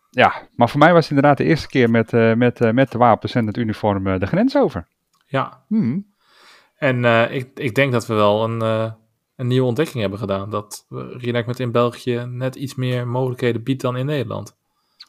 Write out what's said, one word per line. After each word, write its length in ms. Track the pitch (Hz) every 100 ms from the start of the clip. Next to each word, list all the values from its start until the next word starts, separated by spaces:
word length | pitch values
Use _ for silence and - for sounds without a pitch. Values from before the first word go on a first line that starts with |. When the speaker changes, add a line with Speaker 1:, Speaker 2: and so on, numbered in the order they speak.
| _
Speaker 1:
Ja, 220 | 123 107 - -
maar 140 | - 117
voor 100 | 143
mij 140 | 156
was 80 | 175
het 100 | 151
inderdaad 260 | 139 147 139
de 80 |
eerste 240 | 131 160 -
keer 220 | 139 117
met, 220 | 117 113
eh, 220 | 120 113
met, 260 | 113 123 -
eh, 100 | 117
met 180 | 120 135
de 60 | 110
wapens 360 | 120 104 113
en 120 | 127 110
het 100 | 110
uniform, 500 | 113 107 107 98 95
eh, 120 | 95
de 80 | 98
grens 300 | 170 254 285
over. 320 | 220 95 - _ _ _ _
Speaker 2:
Ja. 380 | 135 127 - -
Speaker 1:
Hmm. 460 | 220 120 160 202 _ _ _ _ - _ -
Speaker 2:
En, 280 | 143 123
eh, 300 | 120 113 117
ik, 160 | 139 123
ik 200 | - 135
denk 180 | 107 139
dat 140 | 120 113
we 80 |
wel 300 | 110 104 107
een, 180 | 113 113
eh, 300 | 110 110 110 110 _ _ _ -
een 100 | 123
nieuwe 200 | 127 127
ontdekking 340 | 117 160 123
hebben 180 | 98 98
gedaan. 320 | 101 98 98
Dat, 360 | 107 107 - _
eh, 80 | 127 127 123
reenactment 420 | 120 120 117 123
in 120 | 123
België 520 | 117 120 - - 120 123
net 260 | 123 131
iets 200 | 127 131
meer 320 | - 127 123 120
mogelijkheden 540 | 123 131 123 123 113
biedt 200 | 117 131
dan 140 | 127 123
in 100 | 135
Nederland. 500 | 151 110 104 104 _ _ _ _ _